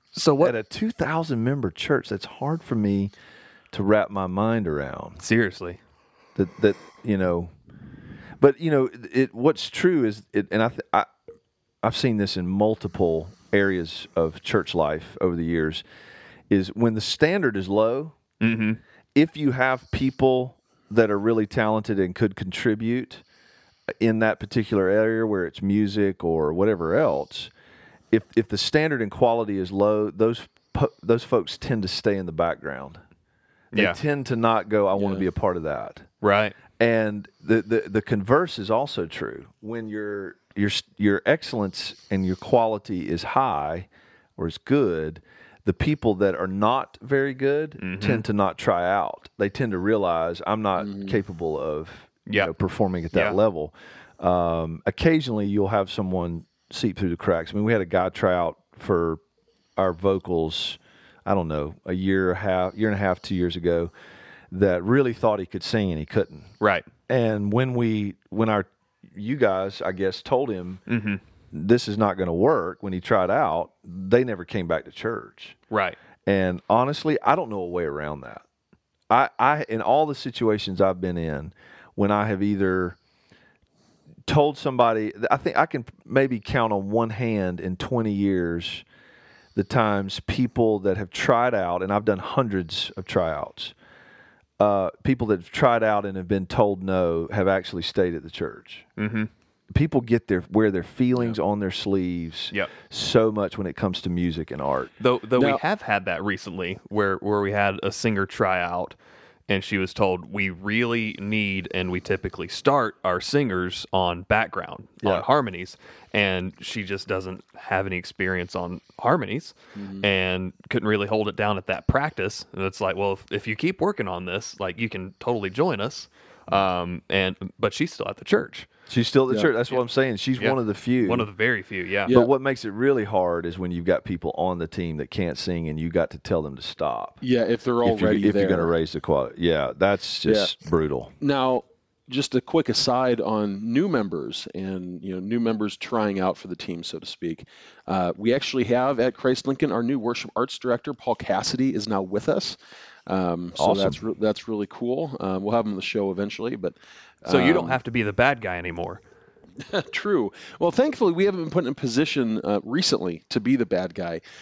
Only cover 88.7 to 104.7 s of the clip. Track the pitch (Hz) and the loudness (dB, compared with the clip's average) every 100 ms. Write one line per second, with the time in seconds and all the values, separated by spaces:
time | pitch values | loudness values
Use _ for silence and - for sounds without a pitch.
88.7 | - - _ _ - _ - _ - 95 | -10 -16 _ _ -20 _ -20 _ -4 0
89.7 | 127 107 101 98 - - - 123 - 113 | 2 2 2 -2 -8 -6 -2 -2 2 2
90.7 | 104 98 95 95 - - 120 123 113 90 | 2 0 -2 -4 -4 2 4 4 0 0
91.7 | 87 95 104 107 98 - - 123 98 82 | -2 0 0 2 0 0 -2 0 -2 -4
92.7 | - - - 92 98 82 76 - - - | -6 -8 -10 -4 0 0 -2 -8 -12 -16
93.7 | - - - - - - _ _ _ 104 | -16 -20 -20 -20 -20 -20 _ _ _ 2
94.7 | 101 92 - - 127 113 98 87 - 135 | 2 0 -2 -2 0 2 -2 -2 2 4
95.7 | 117 110 104 101 95 90 101 92 - 104 | 4 4 2 0 -6 0 0 0 2 2
96.7 | 95 95 92 87 82 82 107 95 95 92 | 2 0 2 2 0 -2 0 2 2 0
97.7 | 92 82 - 92 82 76 - 82 57 - | -8 -4 0 0 0 -10 -8 -8 -8 -18
98.7 | - - - 107 110 110 - _ _ _ | -20 -18 -6 -4 -2 -4 -6 _ _ _
99.7 | - 151 139 120 117 - 95 - 98 110 | 0 2 2 2 0 2 0 2 4 4
100.7 | 95 82 - 123 123 120 107 82 104 98 | 2 -4 0 2 2 0 0 0 0 -2
101.7 | - 104 98 90 87 82 80 - 101 95 | -4 0 0 0 -4 -6 -8 -8 -4 -6
102.7 | - - - - 120 110 104 98 - 95 | -8 -14 -8 2 4 4 2 -4 -4 -8
103.7 | - 104 90 - 87 87 80 78 69 69 | -2 -2 -2 -4 0 0 -2 -6 -6 -2